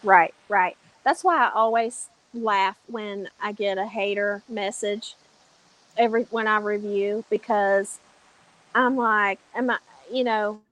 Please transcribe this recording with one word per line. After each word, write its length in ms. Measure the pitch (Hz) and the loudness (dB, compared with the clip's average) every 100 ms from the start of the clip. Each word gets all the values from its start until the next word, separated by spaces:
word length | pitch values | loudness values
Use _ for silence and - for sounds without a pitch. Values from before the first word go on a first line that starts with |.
Right, 300 | 214 190 165 - _ | 8 6 6 -2 _
right. 280 | 202 180 - _ _ | 0 0 -2 _ _
That's 200 | - 349 | -2 0
why 220 | 370 330 | 2 4
I 60 | 240 | 2
always 560 | - 226 226 226 - - _ _ | 2 2 2 0 -4 -16 _ _
laugh 440 | 240 226 202 196 202 _ | -8 -2 0 0 -4 _
when 420 | 233 214 202 190 _ | -10 -8 -10 -12 _
I 100 | 208 | -10
get 260 | 208 202 190 | -4 -4 -2
a 100 | 208 | -4
hater 560 | 214 202 202 202 202 - | -4 -4 -2 -4 -4 -8
message 680 | 226 196 220 208 208 - - _ _ _ _ _ _ _ - | -6 -6 -6 -6 -6 -10 -20 _ _ _ _ _ _ _ 0
every, 260 | 233 226 | 0 2
when 220 | 233 226 220 | -2 -4 0
I 100 | 214 | 0
review, 680 | 208 208 208 202 202 208 226 | 0 -4 -4 -4 -2 -4 -4
because 720 | 214 - 214 202 196 202 - _ _ _ _ _ _ _ | -6 0 0 2 2 0 -10 _ _ _ _ _ _ _
I'm 220 | - 480 262 | 0 2 2
like, 420 | 233 214 202 196 _ | 0 2 2 -2 _
am 160 | - 254 | -6 -2
I, 60 | 226 _ - 139 | -2 _ -20 -10
you 120 | 247 | -4
know 380 | 247 220 208 214 _ | -2 0 -2 -6 _